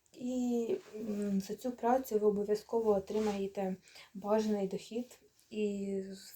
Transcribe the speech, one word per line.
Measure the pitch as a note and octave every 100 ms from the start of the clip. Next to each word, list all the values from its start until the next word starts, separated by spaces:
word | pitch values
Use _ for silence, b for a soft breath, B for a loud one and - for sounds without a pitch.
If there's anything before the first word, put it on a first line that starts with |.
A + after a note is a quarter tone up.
| _
І, | - B3 B3+ B3 A#3+ A3+ - - G#3+
м, | A3 G3+ G3+ G3
за | F#3+ G#3+
цю | B3+
працю | B3 A#3 C4 C4 G#3+
ви | G#3+
обов'язково | G3+ G#3 G#3 - A#3 A3
отримаєте | G3+ G3 G#3 G#3+ G3+ G3 G3+ F#3+ F#3+ B B B
бажаний | G3 G3+ A3 G#3+ G#3 G3
дохід | G3+ - A3+ B3 - _ _ -
і | G#3+ G#3 G3+ G3 G3 F#3+ F#3+ -